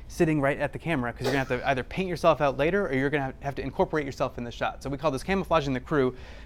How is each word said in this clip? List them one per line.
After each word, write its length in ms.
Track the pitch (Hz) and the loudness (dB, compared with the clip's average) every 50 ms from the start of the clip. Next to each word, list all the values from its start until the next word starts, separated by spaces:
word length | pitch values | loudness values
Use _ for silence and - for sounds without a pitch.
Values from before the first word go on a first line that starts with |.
| - | -16
sitting 320 | - - - 180 160 156 151 | -8 -2 0 2 2 2 2
right 200 | 135 139 143 104 | 2 0 0 0
at 160 | 143 135 - | -4 -6 -6
the 40 | 127 | -6
camera, 320 | - 160 165 135 120 120 113 | -4 -2 -2 -2 -2 -2 -4
'cause 80 | - 127 | -2 -2
you're 100 | 127 131 | 0 0
gonna 60 | 139 | 0
have 100 | 131 127 | 0 0
to 180 | 127 123 - 135 | -2 0 0 0
either 120 | 139 123 117 | 0 0 -2
paint 280 | - - 175 190 185 | -4 -4 -4 -2 -2
yourself 320 | 175 139 - 170 151 131 151 | -2 2 4 4 4 6 4
out 160 | 139 127 131 | 2 2 2
later 280 | 143 165 175 202 196 | 2 2 2 2 2
or 60 | 170 135 | 2 2
you're 160 | 131 135 139 | 2 2 2
gonna 160 | 143 147 139 | 2 0 -2
have, 100 | 131 - - | -2 -4 -6
have 140 | - 143 139 | -6 -6 -6
to 80 | 147 - | -4 -6
incorporate 420 | 135 - - 190 175 - 156 143 | -2 0 2 2 2 2 0 -2
yourself 320 | 139 127 - 147 123 - | -2 -2 -2 -2 -2 -2
in 80 | - 120 | -4 -8
the 60 | 117 | -8
shot. 320 | - - 131 110 - - - | -4 -2 -2 -2 -2 -4 -6
So 80 | 135 | -4
we 80 | 143 135 | -4 0
call 120 | - 156 | 0 0
this 120 | 135 127 - | 0 0 0
camouflaging 500 | - 190 196 175 - 170 165 143 143 131 | 0 0 0 2 2 2 2 4 2 0
the 80 | 123 | -2
crew, 340 | - - 165 147 131 127 127 - - - - - - | 0 2 4 4 4 4 2 -2 -8 -14 -14 -14 -12